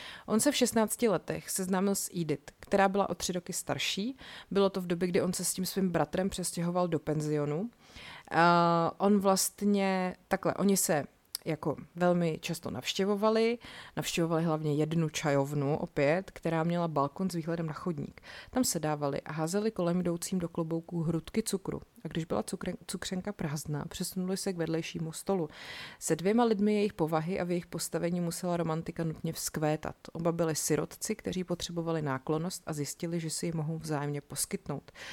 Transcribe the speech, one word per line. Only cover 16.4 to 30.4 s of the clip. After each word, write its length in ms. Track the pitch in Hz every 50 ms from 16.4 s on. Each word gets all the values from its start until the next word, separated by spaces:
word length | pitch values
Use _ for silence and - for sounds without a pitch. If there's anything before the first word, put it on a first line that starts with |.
| - 165 165 160
měla 260 | 160 170 170 175 170 165
balkon 420 | 151 143 139 143 - - 190 185
s 40 | 170
výhledem 320 | 170 151 165 165 170 165
na 60 | 156
chodník. 480 | 147 - - 180 165 143 - - - - - - - - - -
Tam 140 | - 254 247
se 160 | - - 170
dávali 400 | 156 151 151 147 147 139 143 -
a 120 | - -
házeli 380 | 156 160 156 165 185 208 208 226
kolem 300 | 220 - 175 170 175 180
jdoucím 380 | 175 175 170 170 - - 190 185
do 100 | 170 165
klobouků 540 | - - 165 160 165 165 165 - 180 170
hrudky 400 | 160 170 165 160 - - - 226
cukru. 380 | 214 - - 190 - - - - - - _ - -
A 40 | 165
když 160 | 156 165 160
byla 180 | - 196 214
cukren-, 340 | 214 - - 185 - 180 175 - -
cukřenka 460 | - - 180 - - 190 185 180 208
prázdná, 520 | 208 - - 151 147 151 - - 151 143 151 165
přesunuli 480 | - - 180 - - 185 185 185 196
se 160 | 190 - 202
k 40 | 190
vedlejšímu 560 | 170 160 160 160 160 165 - - 170 160 160
stolu. 360 | 160 - - - 196 190 160 - - - - - - - - - - -
Se 180 | - - 160
dvěma 280 | 156 165 196 220 240 240
lidmi 300 | 233 220 190 208 214 208
jejich 180 | 208 202 208
povahy 480 | - - 165 156 165 160 156 170 190 -
a 40 | 180
v 60 | 175
jejich 160 | 175 175 175
postavení 540 | - - 170 - - - 165 170 170 175 180
musela 360 | 175 202 185 - - 180 170
romantika 480 | 170 165 160 160 165 160 - - - 165
nutně 280 | 160 156 - - 165
vzkvétat. 640 | 156 - - - - - 156 151 156 156 - - - - - -
Oba 200 | - 165 165 170
byli 220 | 165 170